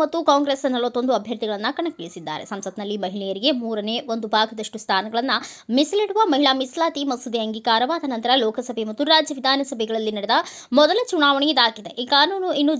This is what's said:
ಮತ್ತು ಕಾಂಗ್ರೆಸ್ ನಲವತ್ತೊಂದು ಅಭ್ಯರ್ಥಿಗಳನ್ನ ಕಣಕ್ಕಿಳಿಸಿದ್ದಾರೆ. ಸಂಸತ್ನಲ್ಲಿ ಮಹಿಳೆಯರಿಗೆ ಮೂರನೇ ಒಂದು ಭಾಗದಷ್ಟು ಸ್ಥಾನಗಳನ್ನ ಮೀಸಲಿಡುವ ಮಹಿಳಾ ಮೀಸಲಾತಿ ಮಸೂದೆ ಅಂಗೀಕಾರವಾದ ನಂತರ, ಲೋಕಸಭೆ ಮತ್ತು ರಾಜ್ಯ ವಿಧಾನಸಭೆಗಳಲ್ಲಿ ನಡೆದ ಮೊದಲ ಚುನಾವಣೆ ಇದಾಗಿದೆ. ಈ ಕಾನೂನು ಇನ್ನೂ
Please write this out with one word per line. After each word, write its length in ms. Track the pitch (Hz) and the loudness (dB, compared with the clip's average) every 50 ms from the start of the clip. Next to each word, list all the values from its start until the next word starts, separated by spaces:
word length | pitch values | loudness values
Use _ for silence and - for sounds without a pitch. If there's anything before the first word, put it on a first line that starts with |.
| 311 | 0
ಮತ್ತು 180 | 302 302 330 311 - | 0 0 0 4 4
ಕಾಂಗ್ರೆಸ್ 360 | 285 285 294 277 269 269 - 277 254 | 4 4 4 2 0 0 0 0 0
ನಲವತ್ತೊಂದು 380 | 240 240 247 233 247 240 254 254 208 | 0 0 -2 -2 0 0 2 0 0
ಅಭ್ಯರ್ಥಿಗಳನ್ನ 540 | 208 214 240 214 - 214 214 196 214 233 294 - | 0 -2 -6 -4 -4 -4 -4 -2 -2 -4 -2 -2
ಕಣಕ್ಕಿಳಿಸಿದ್ದಾರೆ. 680 | 330 339 330 - 170 170 - 180 165 151 151 139 - - 214 | -4 -4 -4 -6 -10 -12 -10 -10 -8 -8 -8 -8 -8 -8 -8
ಸಂಸತ್ನಲ್ಲಿ 460 | 196 196 196 - - 208 202 208 214 196 | -8 -8 -8 -8 -8 -6 -6 -4 -4 -4
ಮಹಿಳೆಯರಿಗೆ 460 | 185 185 208 196 196 190 196 208 277 302 247 233 | -4 -4 -4 -4 -4 -4 0 0 0 0 0 -2
ಮೂರನೇ 340 | 226 226 208 202 214 226 240 - 240 226 | -4 -4 -4 -4 -4 -4 -4 -4 -4 -6
ಒಂದು 120 | 233 220 214 214 | -6 -4 0 2
ಭಾಗದಷ್ಟು 440 | 214 220 220 220 214 208 - - 214 - | 2 2 2 -2 -8 -10 -10 -10 -10 -4
ಸ್ಥಾನಗಳನ್ನ 480 | - 208 190 196 214 220 226 240 269 233 226 - - - - - - 220 262 | 0 0 0 0 0 -2 -2 -2 0 0 -2 -2 -6 -18 -14 -6 0 2 2
ಮೀಸಲಿಡುವ 420 | 302 - - 403 427 415 392 415 440 392 285 | 2 4 2 0 0 0 2 2 2 4 4
ಮಹಿಳಾ 200 | 269 294 269 262 269 262 | 4 4 4 2 2 -2
ಮೀಸಲಾತಿ 420 | 262 - 339 320 330 320 285 285 277 254 | -4 -2 0 0 0 0 -2 -4 -4 -4
ಮಸೂದೆ 280 | 247 - 247 214 233 220 | -4 -6 -6 -4 -4 -4
ಅಂಗೀಕಾರವಾದ 580 | 220 220 220 220 247 226 226 240 254 330 339 330 269 254 | -4 -6 -4 0 2 2 2 2 0 -2 -2 -4 -4 -6
ನಂತರ, 160 | 226 220 240 254 277 240 | -4 0 2 2 2 2
ಲೋಕಸಭೆ 400 | 220 214 - 240 - 233 226 220 214 214 | 2 -2 -4 -6 -6 -6 -6 -6 -6 -2
ಮತ್ತು 120 | - 294 285 320 | -2 0 2 4
ರಾಜ್ಯ 260 | 311 311 302 302 269 | 2 2 0 -4 -4
ವಿಧಾನಸಭೆಗಳಲ್ಲಿ 720 | 247 262 269 277 277 269 269 226 226 214 226 226 220 214 214 208 | 0 0 0 0 0 -4 -4 -4 -4 -2 -2 -2 -2 -2 -4 -4
ನಡೆದ 160 | 196 202 226 294 339 - - - - - 240 254 | 0 2 2 2 2 0 -8 -16 -8 0 4 6
ಮೊದಲ 160 | 302 302 359 440 494 494 | 6 6 6 2 0 0
ಚುನಾವಣೆ 360 | - 339 294 285 277 269 277 302 311 | 2 2 4 4 4 4 2 2 4
ಇದಾಗಿದೆ. 380 | 262 240 226 226 - 208 - - - 247 | 4 4 2 2 -2 -12 -14 -10 -8 -4
ಈ 20 | 247 | 2
ಕಾನೂನು 380 | 285 277 294 330 392 392 370 370 311 - | 4 4 4 4 2 -2 -2 -2 0 2
ಇನ್ನೂ 120 | 294 285 311 262 | 2 2 2 2